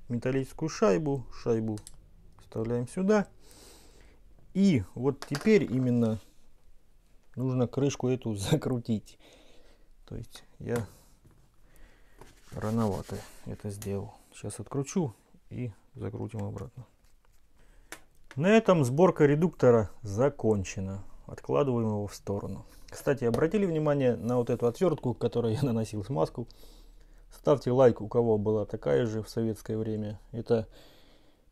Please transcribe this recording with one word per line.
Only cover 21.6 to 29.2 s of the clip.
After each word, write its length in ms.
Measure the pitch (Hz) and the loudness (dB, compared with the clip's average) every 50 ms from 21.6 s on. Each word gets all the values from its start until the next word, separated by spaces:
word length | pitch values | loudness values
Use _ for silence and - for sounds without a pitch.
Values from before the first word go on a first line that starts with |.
| 147 135 123 117 113 110 | 2 2 2 0 0 0
его 180 | 107 104 104 | 0 -2 -4
в 80 | 98 - | -6 -10
сторону. 500 | - - - 98 101 - - 95 - - - - - - - | -10 -6 -6 -6 -6 -6 -8 -10 -12 -14 -18 -20 -20 -20 -18
Кстати, 360 | - - - - 147 226 - | -16 -4 0 0 0 2 0
обратили 400 | 233 226 - 156 165 190 214 196 | 0 2 2 2 2 2 2 0
внимание 500 | 180 160 156 156 151 143 143 135 123 113 | 0 0 0 2 2 2 2 2 2 2
на 220 | - 98 117 127 | 0 -2 -2 0
вот 120 | 123 120 - | 0 0 0
эту 160 | 123 110 117 | 0 0 0
отвёртку, 460 | 120 113 - 190 175 156 - - 127 113 | 0 2 2 2 0 2 0 -2 -4 -2
которую 400 | - - 113 - 120 113 113 110 | -2 -2 -2 0 0 0 0 0
я 80 | - | 0
<laughs> 20 | 147 | 0
наносил 400 | 135 113 113 110 - - 104 92 | 0 0 -2 -2 -4 -6 -8 -6
смазку? 440 | - 139 156 160 - - - 117 - - - - - - - - - - - - - - - - - | -4 -2 -2 -2 -2 -4 -6 -12 -12 -14 -20 -20 -20 -20 -20 -20 -20 -20 -20 -20 -20 -20 -20 -20 -20
Ставьте 400 | - - - 156 147 120 - 123 | -20 -2 2 2 2 2 2 2
лайк, 300 | 123 131 135 120 110 - | 4 6 6 6 6 2
у 60 | 104 | -2
кого 300 | 101 - 120 117 117 110 | -2 0 0 2 2 2
была 280 | 104 101 107 107 107 104 | 2 2 0 0 0 -2
такая 400 | - - 104 - 147 143 135 123 | -4 -8 -6 0 2 2 2 2
же 160 | 110 107 110 | 0 -2 -6